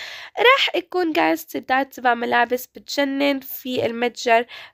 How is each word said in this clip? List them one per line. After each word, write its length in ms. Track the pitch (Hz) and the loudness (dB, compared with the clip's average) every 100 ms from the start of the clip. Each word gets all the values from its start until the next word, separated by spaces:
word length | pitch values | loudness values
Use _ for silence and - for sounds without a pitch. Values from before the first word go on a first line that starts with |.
| - - - - | -14 -16 -12 2
راح 380 | 453 539 - - | 6 6 2 -2
يكون 360 | - 359 349 | -4 -2 0
جايز 340 | 311 320 330 - | 2 2 0 -4
تبدأ 360 | 269 - 262 | -8 -2 -2
تبع 320 | 269 - 247 | -2 -2 0
ملابس 520 | 233 240 240 233 247 - | 0 0 2 2 -2 -6
بتجنن 720 | - - - 277 277 285 269 | -18 -8 -2 -2 0 0 0
في 460 | 262 - 254 254 226 | -6 -14 -6 -4 -2
المتجر 600 | 233 240 233 247 226 247 - - | -2 -4 -2 2 2 2 -12 -20